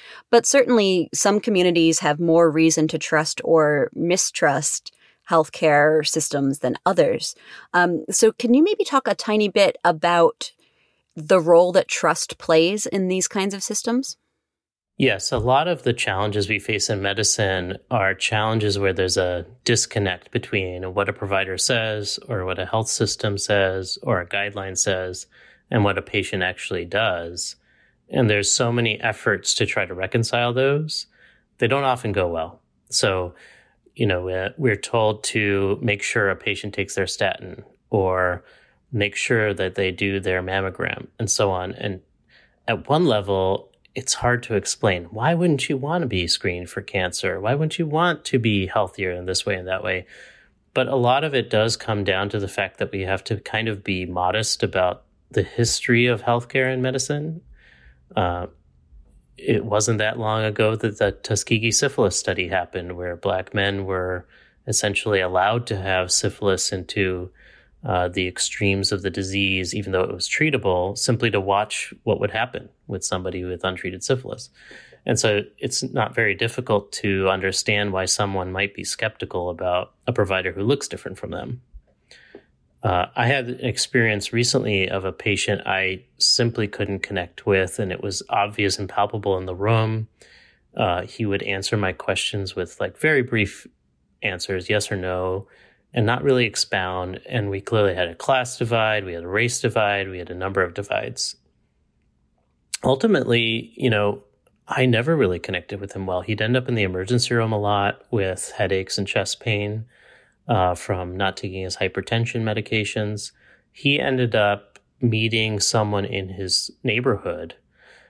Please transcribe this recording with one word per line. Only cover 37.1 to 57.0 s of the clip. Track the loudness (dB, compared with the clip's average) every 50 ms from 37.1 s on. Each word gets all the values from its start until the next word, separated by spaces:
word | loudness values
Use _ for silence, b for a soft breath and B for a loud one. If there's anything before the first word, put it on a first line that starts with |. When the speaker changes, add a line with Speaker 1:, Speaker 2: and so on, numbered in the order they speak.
| -2 -2 -2 -2 -2 -4 -10 -14 -14 -16 -18 -20 _ _ _ -2
Speaker 2:
or | 0 2 2 2 2 2 0 0 0 -4 b b b b b b b b b _ -2
make | -2 -2 -2 -2
sure | -4 0 2 2 2 2 2 0
that | 0 -2 -4 0
they | 0 -2 -2
do | 0 0 -2 -2 0 0
their | 0 0 -2 -2
mammogram | -2 -2 -2 -2 -2 -2 -4 -4 -6 -6 -6 -8 -10 -16 _ -6
and | -2 -2
so | 2 2 2 2
on. | 2 0 -4 -6 -8
And | -6 -6 -6 -6 -6 _ _ _ _ _ b b b b b b b b -4
at | -4 -4 0 0
one | 2 4 4
level, | 4 4 2 2 2 2 2 2 2 2 0 -4 _ _ _ _ _ -10
it's | -8 -4 -4 -4
hard | 0 2 0 0 0 -2
to | -2 -2
explain. | -2 -2 -2 -6 0 2 0 0 0 -4
Why | -8 -8 -2 0 0 2
wouldn't | 2 4 2 2 2 0 -2
you | -2
want | -4 -2 -2 -2 -2 -2
to | 0
be | -2 -2 0
screened | 0 -2 -2 -2 -4 -4 -4 -8 -8
for | -10 -10 -10
cancer? | -4 -4 -2 -2 -2 -4 -4 -4 -4 -4 -2
Why | -2 -2 0
wouldn't | 0 0 -2 -2 -2
you | -4
want | -2 0 0 2 2 0 -2 -4
to | 0 0 2
be | 2 2 2 2 0
healthier | 0 0 0 0 0 -2 -4 -4 -4 -4
in | -4 -4
this | -4 -4 -2 -2
way | -2 -4
and | -4 -2 -4
that | -4 -4 -2
way? | -4 -4 -4 -6 B B B B B B B B B B B _ _ 0
But | 0 0 2
a | 2
lot | 2 4 4 4 4 2
of | 0 0
it | 0 -2 2
does | 2 2 2 2 0
come | -4 -2 -2 -2 0 2
down | 0 0 0 0 -2
to | -2 -4
the | -4 -4
fact | -2 -4 -4 -4 -2 -6
that | -6 -6 -4
we | -6 -2
have | -2 -2 -4 -2
to | -4 -6 -6
kind | -6 -6 -4 -4 -2 -2
of | -4 -6 -4
be | -4 -4 -4 -4
modest | -4 -2 -2 0 0 0 0 0 -2 -2 -2 -2
about | -2 0 2 2 0 0 -4 -12 _ _ _ _ _
the | 0 0 0
history | 0 0 0 0 0 0 -2 0 2 4 4 4
of | 4 2 0 0
healthcare | 0 0 0 0 -2 -2 0 0 0 0
and | 0 0
medicine. | 0 0 -2